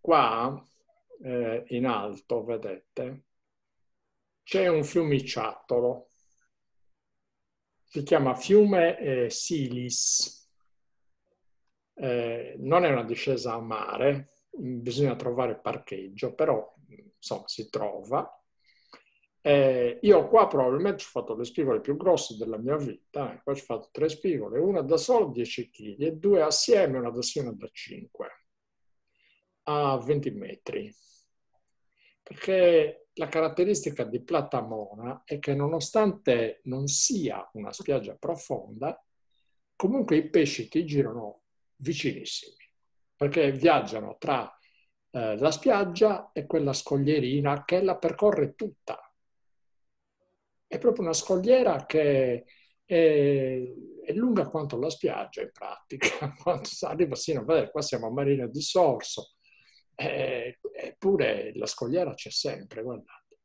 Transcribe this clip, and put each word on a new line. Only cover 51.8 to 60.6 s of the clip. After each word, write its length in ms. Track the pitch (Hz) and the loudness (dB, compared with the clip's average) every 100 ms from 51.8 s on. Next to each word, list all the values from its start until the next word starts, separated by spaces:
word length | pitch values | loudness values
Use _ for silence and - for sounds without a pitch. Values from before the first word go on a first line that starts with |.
| - | 0
che 580 | 156 147 135 127 123 - _ _ _ | 2 4 4 2 0 -6 _ _ _
è, 880 | _ 175 165 151 143 139 131 131 127 - - - | _ 6 6 6 4 4 2 -2 -6 -12 -18 -16
è 80 | - | -6
lunga 360 | 180 247 208 139 | -2 2 2 0
quanto 300 | 160 147 120 | -4 -6 -4
la 120 | 147 | -4
spiaggia 520 | 160 156 - - - | -2 -4 -4 -10 -10
in 80 | - | -10
pratica, 800 | - - - _ 135 - - 143 | -10 -14 -14 _ -2 -2 -2 -8
<laughs> 80 | - | -6
quanto 260 | - 151 233 | -2 -2 -4
s-, 140 | - | -8
arriva 320 | 151 151 165 | -6 0 -2
sino 260 | 127 - 143 | -2 -4 -4
a 40 | |
vedere, 260 | 113 160 - | 2 2 2
qua 120 | 151 | -4
siamo 240 | 139 123 113 | -4 -4 -4
a 40 | |
Marina 360 | 127 139 139 120 | -2 0 0 -2
di 140 | 135 | -6
Sorso, 720 | 147 185 165 117 - - - _ _ _ _ _ _ | -2 4 4 2 -4 -12 -12 _ _ _ _ _ _
eh, 640 | - - 135 131 127 120 127 | -8 -6 -4 -4 -4 -8 -10